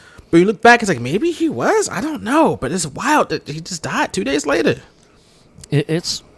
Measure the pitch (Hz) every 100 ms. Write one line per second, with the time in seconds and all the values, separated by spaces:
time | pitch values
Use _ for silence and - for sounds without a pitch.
0 | - - - 165 185 220 233 233 220 135
1 | 120 175 339 311 320 123 180 427 381 170
2 | 277 285 202 294 269 - 127 180 156 139
3 | 254 302 196 156 - 151 170 170 131 202
4 | 302 - 220 285 285 294 294 - - _
5 | _ _ _ _ _ - - 143 147 160
6 | - - -